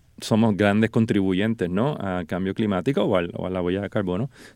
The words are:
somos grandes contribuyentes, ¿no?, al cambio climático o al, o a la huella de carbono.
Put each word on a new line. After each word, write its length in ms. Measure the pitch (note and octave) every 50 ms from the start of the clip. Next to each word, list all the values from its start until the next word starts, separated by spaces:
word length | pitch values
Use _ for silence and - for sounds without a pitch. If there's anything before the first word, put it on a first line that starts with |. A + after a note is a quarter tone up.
| _ _ - -
somos 380 | - - A#2 G#2+ A#2 A2+ G2+
grandes 320 | F2 G#2 G2+ G2+ G#2+ A2+ A2
contribuyentes, 800 | - A#2+ A2+ A2 G#2 G2+ F#2+ F#2+ F#2 F2+ G#2 A2+ A2+ - F#2 F2
¿no?, 260 | F2+ G2 A#2 D3 D3 -
al 260 | G2 G2 F2+ F2+ E2
cambio 300 | - G2 F2+ F#2+ F#2+ F#2+
climático 480 | - A2 G#2 G2 F2+ E2 C3+ C#3 G3+
o 140 | G3+ D3+ G2+
al, 140 | F2+ F2 F2 -
o 120 | - F2+
a 40 | F2+
la 100 | F#2 F#2
huella 220 | F2 F2+ F#2 G2
de 80 | G2+ F#2+
carbono. 400 | - A2 G2 F2+ F2+ F#2 C3 C#3+ - - - - -